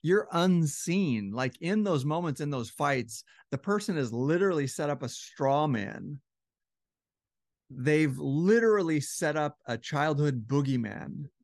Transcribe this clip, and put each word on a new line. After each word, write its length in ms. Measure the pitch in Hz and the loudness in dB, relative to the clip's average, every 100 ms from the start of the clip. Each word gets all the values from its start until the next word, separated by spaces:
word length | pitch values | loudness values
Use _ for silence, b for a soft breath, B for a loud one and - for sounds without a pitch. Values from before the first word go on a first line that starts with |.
you're 260 | 151 196 - | 2 0 2
unseen. 960 | 170 185 175 156 - - 180 180 117 98 | 2 4 4 2 -2 -2 0 2 0 -2
Like, 260 | 110 131 - | -4 -4 -4
in 220 | 170 214 | -2 0
those 200 | 202 156 | 2 0
moments, 380 | 135 160 175 131 | 0 -2 -4 -4
in 80 | 147 | -4
those 200 | 135 117 | -4 -6
fights, 540 | - 143 135 110 110 - b b | -2 0 0 -4 -12 -18 b b
the 60 | - | -8
person 380 | - 208 208 165 | -2 -2 0 -2
has 160 | 127 | -2
literally 560 | 113 135 170 196 165 139 | -2 0 2 2 0 -2
set 220 | - 147 | -4 -4
up 120 | 139 | -4
a 80 | 139 | -6
straw 560 | - - - 135 139 151 | -10 -16 -2 2 2 2
man. 540 | 117 90 55 - 143 _ _ _ _ _ _ _ _ _ _ _ _ _ _ _ | 0 -4 -8 -12 -14 _ _ _ _ _ _ _ _ _ _ _ _ _ _ _
They've 460 | 135 127 151 156 131 | -4 2 4 2 0
literally 840 | 147 143 180 226 226 208 170 156 | -2 2 6 6 6 4 2 0
set 380 | 135 - 160 151 | -2 -4 -2 0
up 200 | 147 - - | -2 -4 -8
a 120 | 117 | -8
childhood 680 | - 151 151 147 147 127 110 | -4 0 0 2 2 0 0
boogeyman. 840 | 139 139 127 110 98 - - 143 _ | 0 0 -2 -2 -8 -10 -10 -14 _